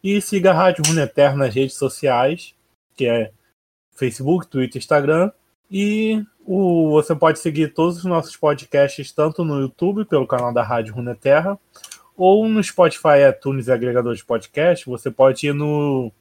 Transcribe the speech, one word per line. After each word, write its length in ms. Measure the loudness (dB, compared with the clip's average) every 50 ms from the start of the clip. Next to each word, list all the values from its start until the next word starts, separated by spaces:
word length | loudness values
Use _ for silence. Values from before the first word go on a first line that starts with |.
| -2
E 180 | -2 -2 -2
siga 300 | -2 -2 -4 2 4 4
a 20 | 4
Rádio 300 | 6 4 2 2 2 -2
Runeterra 480 | 0 0 0 -2 -2 2 2 2 2 2
nas 180 | 0 -2 -2 0
redes 220 | -2 -2 -2 -4
sociais, 800 | -4 -4 -4 -4 -2 -2 0 0 2 0 0 -2 -4 -12 -20 _ _ _ _ _ _ _ _ _
que 120 | -4 -2
é 240 | -2 0 -2 -4 -6 _ _ _ _ _ _ _ _ _ _ _ _ _
Facebook, 520 | -6 -6 -6 -6 -6 -2 -2 -2 -2 -4
Twitter, 300 | _ -4 -4 -4 -4 -6 -12
Instagram. 520 | -4 0 0 0 2 2 2 2 0 -2 -4 _ _ _ _ _ _ _
E 540 | -4 -4 -2 -2 -2 -2 -2 -2 -2 -4 -6 _ _ _ _
o, 460 | -4 -2 0 2 2 2 2 2 4
você 240 | 4 2 2 2 0
pode 240 | 2 2 2 2 0
seguir 340 | -4 -4 -2 -2 -2 -2 _
todos 240 | 0 0 0 -2
os 80 | -4 -4
nossos 320 | -2 -2 -2 -2 -4 -8
podcasts, 760 | -2 0 0 0 -2 -6 _ 2 2 2 2 0 -10 -16 -10
tanto 320 | -2 -2 -2 -2 0 -4 -4
no 160 | -4 -2 -4
YouTube, 460 | -4 -6 _ _ -2 -2 -2 -2 -4
pelo 220 | 0 0 0 0
canal 260 | 0 -2 -2 -2 -2 -2
da 80 | -2
Rádio 320 | -2 0 -2 -4 -4 -6 -8
Runeterra, 680 | -10 -8 -8 -10 -4 _ 2 2 4 2 -2 -6 -8 _ _ _ -20 -20 -20 -20 -20 _ _ _
ou 320 | 2 4 4 4 4 2
no 160 | 2 0 0 -2
Spotify, 640 | -2 0 2 2 2 2 0 2 4 6 6 6 4
iTunes 380 | 4 2 -6 -6 -6 -4 -2
e 40 | -2
agregador 420 | -2 0 0 -2 -2 -2 -2 -2 -6
de 100 | -8 -6
podcast. 640 | -4 -6 -6 -6 -8 _ 0 0 0 0 0 -4
Você 220 | -12 -12 -8 -8 -10
pode 380 | 0 4 4 4 4 2 -4
ir 60 | -4 -4
no 580 | -2 -4 -2 -2 -2 -2 -2 -2 -2 -4 -6 _ _